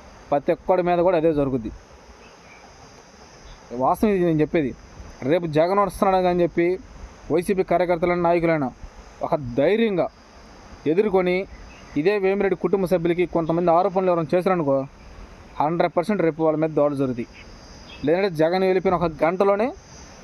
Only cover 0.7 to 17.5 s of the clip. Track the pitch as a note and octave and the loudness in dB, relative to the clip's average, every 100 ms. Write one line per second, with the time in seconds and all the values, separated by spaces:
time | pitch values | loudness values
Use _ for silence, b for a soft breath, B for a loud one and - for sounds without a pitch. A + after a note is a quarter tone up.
0.7 | F#3 F3 F3 F3 F3 D#3+ D3 C3+ C3 G#2+ | 0 2 2 2 2 2 2 0 -2 -6
1.7 | - - - - - - - - - - | -12 -20 -20 -20 -20 -20 -20 -20 -20 -20
2.7 | - - - - - - - - - - | -20 -20 -20 -20 -20 -20 -20 -20 -20 -12
3.7 | A#2+ C3+ F3+ A3 G3 F3 D#3 D3+ E3+ C3 | -2 0 2 2 2 2 2 2 0 -2
4.7 | - - - - - B2+ F3 E3+ D3+ E3+ | -6 -18 -20 -20 -8 0 0 2 2 2
5.7 | G3+ G3 - G3+ F#3+ F3+ F3+ E3+ - E3+ | 2 0 0 2 2 2 2 0 0 0
6.7 | F#3 - - - - - D#3 F3 F#3 F#3 | -2 -8 -20 -20 -14 -2 -2 0 -2 0
7.7 | E3+ F3 F3 F3 F3 E3+ F3 E3 D#3+ C3 | 0 2 0 0 0 2 2 2 0 -2
8.7 | - - - - - - D#3+ B2 A#2+ D3+ | -8 -20 -20 -20 -10 -4 -4 -2 0 2
9.7 | A3 A3+ F3+ B2+ - - - - - - | 2 0 0 -2 -6 -20 -20 -20 -20 -20
10.7 | - C#3+ E3+ G#3+ F#3 F3+ F3+ G3 - - | -8 -2 0 2 2 2 -2 -4 -14 -20
11.7 | - - D3 E3 G#3 F#3+ G3 G3 F3+ F3 | -20 -8 -2 0 2 0 0 0 -2 -2
12.7 | G3 F3+ F3+ E3+ E3+ F3 E3+ D#3+ E3 F3 | -2 0 0 0 0 0 -2 -2 0 2
13.7 | E3 G3 F#3 F#3 E3+ D#3 F3+ F#3+ F3+ C#3+ | 2 2 0 0 0 0 0 0 0 0
14.7 | C3+ C#3 - - - - - - - D3 | 0 -2 -14 -20 -20 -20 -20 -14 -4 -2
15.7 | E3+ F3 F3 E3+ G3+ E3 D3+ D#3+ D#3 D#3+ | -2 -4 -4 -2 0 -2 0 -2 0 -2
16.7 | D3+ D3 C#3 C3+ A#2+ A2+ - - | 0 0 0 -4 -6 -10 -14 -20